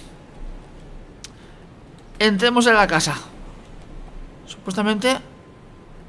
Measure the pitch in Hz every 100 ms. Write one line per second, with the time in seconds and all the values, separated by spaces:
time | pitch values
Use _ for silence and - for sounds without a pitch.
0 | - - - - - - - - - -
1 | - - - - - - - - - -
2 | - - 214 202 240 240 240 220 190 160
3 | 156 139 - - - - - - - -
4 | - - - - - - - 196 208 214
5 | 247 262 - - - - - - - -